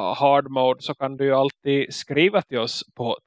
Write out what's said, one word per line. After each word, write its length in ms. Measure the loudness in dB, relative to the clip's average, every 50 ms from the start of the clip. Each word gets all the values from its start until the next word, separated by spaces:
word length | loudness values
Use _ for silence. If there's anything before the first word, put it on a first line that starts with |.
| 0 -2
hard 380 | 0 2 2 4 4 4 2 0
mode, 320 | 0 2 2 2 2 0
så 120 | -4 -10 -6
kan 220 | -6 -6 -6 -4
du 80 | -2 0
ju 100 | 2 2
alltid 600 | 2 2 0 -2 _ -2 0 0 0 0 -2 -6
skriva 480 | -10 -10 -4 0 0 2 2 2 0
till 160 | -2 -2 -4 -4
oss 360 | -4 -4 -6 -8 -10 -12 _
på 240 | -6 -6 -4 -6 -6 _